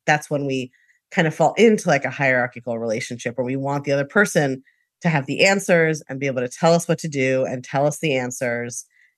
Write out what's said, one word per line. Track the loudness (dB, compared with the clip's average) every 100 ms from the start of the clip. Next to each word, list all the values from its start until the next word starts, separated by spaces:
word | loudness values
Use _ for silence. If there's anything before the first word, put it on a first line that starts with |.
| -2
that's | -2 0
when | -4 -2
we | -4 -6 _ _ _ _
kind | 0 0
of | 2
fall | 2 6
into, | 4 4 2
like, | 0 0
a |
hierarchical | -2 2 2 0 -6 -8 -4
relationship | -2 -4 -4 -8 -8 -4
where | -4
we | -4
want | -2 -4
the | -2
other | -2 0
person | 2 2 2 0 -2 -10 _ _ _
to | -2
have | -2 -2
the | 2 4
answers | 4 2 2 2 -2 -6
and | -6
be | -4
able | -4
to | -6
tell | 0 4
us | 4 2
what | -2
to | -2
do | -2 0 0 0
and | -4
tell | -4 0 0
us | 0
the | -2 -2
answers | -2 -4 -4 -4 -6 -10 -16 _ _